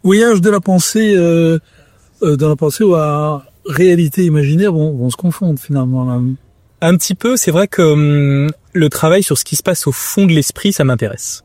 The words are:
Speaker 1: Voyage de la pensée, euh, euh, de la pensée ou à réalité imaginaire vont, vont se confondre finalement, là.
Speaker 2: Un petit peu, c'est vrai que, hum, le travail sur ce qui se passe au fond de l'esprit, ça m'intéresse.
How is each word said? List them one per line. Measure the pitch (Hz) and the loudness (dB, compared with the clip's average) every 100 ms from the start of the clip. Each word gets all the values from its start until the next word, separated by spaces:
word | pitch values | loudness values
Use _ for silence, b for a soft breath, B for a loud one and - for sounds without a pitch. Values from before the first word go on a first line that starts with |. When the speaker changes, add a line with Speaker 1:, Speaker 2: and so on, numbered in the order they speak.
Speaker 1:
Voyage | 185 202 233 208 | 2 2 4 2
de | 185 | 2
la | 208 | 0
pensée, | 185 185 - 220 220 196 | 0 0 0 -2 2 2
euh, | 170 165 165 165 b b b b b _ | 2 2 2 0 b b b b b _
euh, | 175 143 | -2 0
de | 151 | 0
la | 147 | 0
pensée | 156 - | -2 0
ou | 214 | 0
à | 170 151 147 151 147 - _ - | 2 0 -2 -4 -6 -10 _ -8
réalité | 143 180 175 160 165 | 0 4 4 2 0
imaginaire | 175 151 143 156 202 | 0 2 2 2 2
vont, | 160 156 | 0 -2
vont | 139 123 | -2 -4
se | 123 | -2
confondre | 180 160 180 147 | -4 -2 -2 -4
finalement, | - 143 127 127 | -4 -2 -2 -2
là. | 127 123 123 131 _ _ _ _ | -2 -2 -2 -6 _ _ _ _
Speaker 2:
Un | 165 180 | 0 0
petit | - 185 | 0 -4
peu, | 233 254 | -2 -2
c'est | - | 0
vrai | 160 202 | 0 -2
que, | - | 2
hum, | 165 151 147 147 143 139 147 151 _ | 2 2 2 2 2 0 -2 -6 _
le | 180 151 | -2 0
travail | - 160 185 | 0 2 2
sur | 190 143 | 0 -4
ce | |
qui | - 156 | -4 -4
se | |
passe | - 180 - | -4 -2 -4
au | |
fond | 135 - - 196 | -6 -4 0 2
de | |
l'esprit, | 160 139 - 208 | 2 -2 -4 -4
ça | - | 0
m'intéresse. | 135 123 107 - - - | 0 0 -4 -8 -12 -14